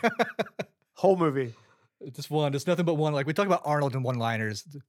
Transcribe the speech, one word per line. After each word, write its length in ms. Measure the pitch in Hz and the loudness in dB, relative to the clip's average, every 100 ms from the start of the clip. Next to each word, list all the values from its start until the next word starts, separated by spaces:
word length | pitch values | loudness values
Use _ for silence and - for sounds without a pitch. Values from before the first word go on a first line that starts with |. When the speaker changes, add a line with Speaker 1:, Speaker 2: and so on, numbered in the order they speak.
| 226 - 233 - 220 | 0 0 -2 -2 -8
Speaker 1:
<laughs> 480 | - - _ _ | -8 -14 _ _
Speaker 2:
Whole 240 | - 185 185 | 0 2 4
movie. 360 | 160 135 123 110 _ _ _ _ 151 | 2 0 -4 -8 _ _ _ _ -16
Speaker 1:
Just 180 | 127 143 | -14 -4
one. 220 | 151 147 | 0 0
It's 140 | 139 180 | 0 0
nothing 180 | 170 175 | 2 2
but 80 | 156 | 2
one. 180 | 156 | 0
Like, 140 | 143 135 | 0 0
we 60 | |
talk 140 | 165 202 | 0 2
about 140 | 175 147 | 2 2
Arnold 300 | 151 143 135 | 2 2 0
and 80 | |
one-liners. 640 | 123 123 117 113 110 104 - 143 | -2 0 0 0 -2 -6 -10 -18